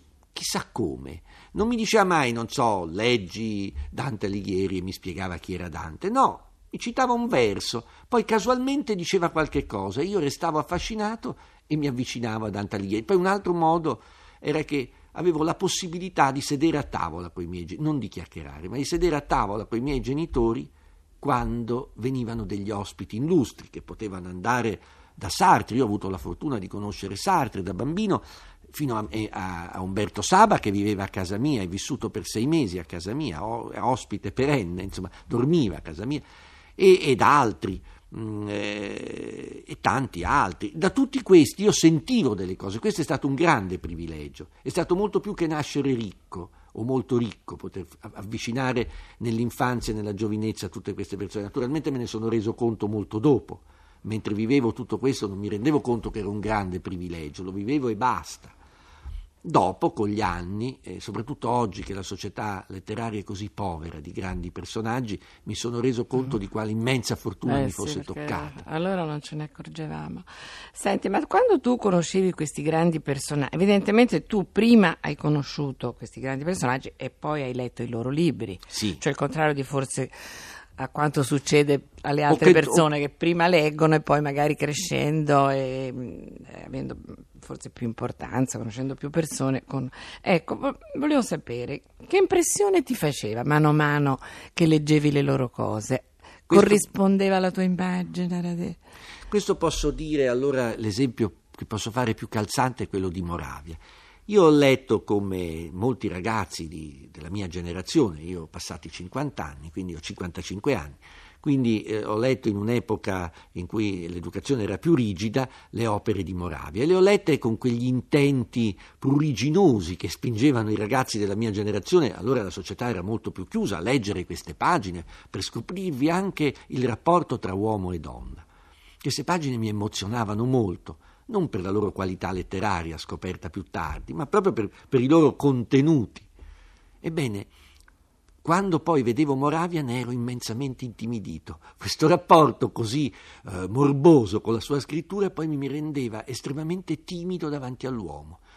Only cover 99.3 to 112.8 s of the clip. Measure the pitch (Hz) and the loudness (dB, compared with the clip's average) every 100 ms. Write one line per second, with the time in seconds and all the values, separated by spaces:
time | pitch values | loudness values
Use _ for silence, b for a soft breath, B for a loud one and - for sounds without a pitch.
99.3 | 208 190 190 165 - 151 127 156 151 131 | -2 0 0 0 2 -2 -2 -2 2 2
100.3 | 120 139 131 120 107 110 101 135 113 107 | 2 2 2 0 -2 -2 0 0 2 -2
101.3 | - _ - - 104 117 110 120 110 - | -2 _ -14 -8 -6 -4 0 0 -2 -4
102.3 | 113 104 - 127 120 101 98 95 87 87 | -4 -2 0 0 -2 -4 -2 -2 -4 -6
103.3 | 85 71 69 78 80 b b b b - | -6 -8 -12 -14 -18 b b b b 2
104.3 | 208 160 147 139 127 - 107 - 104 101 | 8 8 10 8 6 2 -2 2 0 0
105.3 | 92 85 80 85 85 120 123 104 87 95 | -4 -4 -6 -8 -2 -2 -2 -4 -4 -4
106.3 | 110 95 - 80 85 78 69 71 - 80 | -2 -4 -8 -10 -10 -14 -16 -20 -16 -8
107.3 | 101 92 87 85 87 92 165 113 76 82 | -6 -6 -6 -6 -8 0 2 2 0 -8
108.3 | 90 80 82 - 85 82 - 90 131 143 | -10 -10 -12 -12 -12 -12 -14 -10 -6 -6
109.3 | - 76 69 78 - 92 78 - 101 90 | -6 -10 -12 -14 -10 -10 -10 -12 -10 -10
110.3 | 87 - 95 147 117 73 69 B B B | -10 -10 -4 -2 -2 -4 -16 B B B
111.3 | B 143 139 120 107 - 107 - 107 127 | B 0 2 2 0 -2 -4 -2 0 2
112.3 | 131 113 101 107 120 | 2 0 0 0 -2